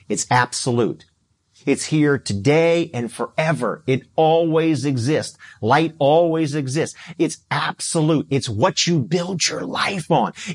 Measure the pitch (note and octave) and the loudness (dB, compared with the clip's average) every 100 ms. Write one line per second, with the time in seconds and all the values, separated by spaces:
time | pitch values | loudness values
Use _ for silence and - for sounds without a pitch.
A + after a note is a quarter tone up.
0 | - G#2 - B2 B2 - C3 A#2+ G2+ - | -8 -6 0 2 2 -2 -2 0 0 -2
1 | - _ _ _ _ _ - B2+ - D#3 | -12 _ _ _ _ _ -2 -2 0 2
2 | D3 C#3 - G2+ A#2 D#3 E3 E3+ - A#2+ | 2 0 -2 -2 2 4 4 2 0 -4
3 | A#2 - A#2+ - D#3+ C#3+ A2+ D#2+ - C3 | -6 -6 -6 -4 -2 -2 -2 -4 -2 -2
4 | - - D#3+ E3 E3+ D#3+ E3 C#3+ C#3+ C3 | -2 0 4 4 2 2 2 0 0 -2
5 | A#2+ D3 - - - - G#2+ C#3+ D#3+ - | 0 -2 -2 -12 -20 -6 2 2 2 2
6 | C#3 D#3+ E3+ D#3+ D#3 D3+ C3 C#3+ B2 - | 4 4 4 2 -2 -2 -4 -2 -4 -6
7 | - E3 F3 - _ C#3+ D#3+ - - E3+ | -16 -2 -2 -2 _ -4 -4 -6 -4 0
8 | D#3 D#3 D#3 C#3 - G#2 F#3 - - E3+ | 2 0 0 -4 -2 0 0 0 0 0
9 | A2+ F3 F3 F#3 - - C3+ - - G3 | 0 -2 -2 -4 -4 -4 -6 -4 -4 -4
10 | - C#3+ F#2+ - - | 0 0 0 -4 -4